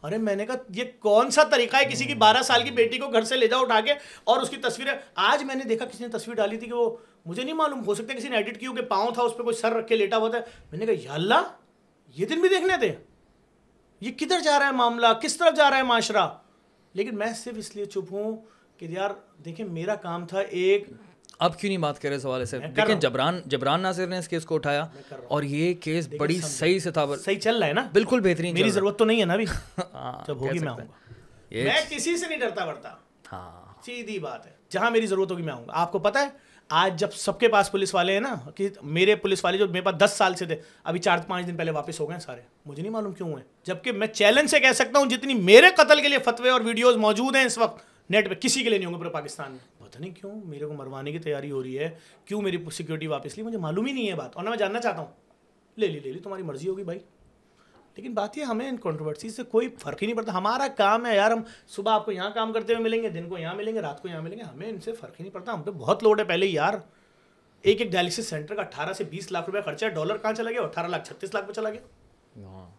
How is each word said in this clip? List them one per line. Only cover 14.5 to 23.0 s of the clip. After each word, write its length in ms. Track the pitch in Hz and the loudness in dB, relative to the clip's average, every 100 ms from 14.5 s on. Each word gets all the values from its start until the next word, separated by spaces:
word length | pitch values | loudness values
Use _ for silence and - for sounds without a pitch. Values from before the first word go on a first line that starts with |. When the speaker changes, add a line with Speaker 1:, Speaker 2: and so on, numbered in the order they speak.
| 285 | 4
Speaker 1:
रहा 120 | 277 | 4
है 60 | |
मामला, 380 | 262 240 240 233 | 4 2 4 4
किस 260 | 226 302 - | 4 0 2
तरफ 160 | 339 | 2
जा 140 | 311 285 | 6 4
रहा 100 | 269 | 6
है 80 | 262 | 2
माशरा?" 540 | 233 - 208 170 - _ _ _ _ _ 185 | 2 2 0 0 -4 _ _ _ _ _ -6
लेकिन 180 | 220 | -6
मैं 200 | 214 214 | -4 -4
सिर्फ 240 | 220 - 220 | -6 -10 -12
इसलिए 280 | 208 208 202 | -12 -10 -8
चुप 260 | 196 185 | -8 -8
हूँ 360 | 196 214 226 - _ _ _ | -6 -6 -8 -12 _ _ _
कि 160 | 165 180 | -10 -4
यार 240 | 202 202 _ _ | -4 -6 _ _
देखिए, 240 | 165 165 214 | -16 -12 -10
मेरा 280 | 165 180 | -6 -4
काम 320 | 208 180 170 170 | -4 -4 -8 -6
था 140 | 185 | -4
एक 580 | 196 175 185 202 202 - - _ _ - | -4 0 2 2 0 -18 -20 _ _ -2
Speaker 2:
अब 160 | 170 165 | -2 0
क्यों 80 | 202 | -4
नहीं 100 | 190 | -2
बात 200 | 151 147 | -2 -4
कर 100 | 147 | -4
रहे 100 | 139 | -4
इस 60 | |
हवाले 220 | 135 127 123 | -4 -4 -4
से? 120 | 131 | -6
Speaker 1:
मैं 100 | 151 | -4
कर 60 | |
Speaker 2:
देखिए, 100 | 135 | 0
Speaker 1:
रहा 100 | 214 | 2
हूँ। 60 | 208 | 4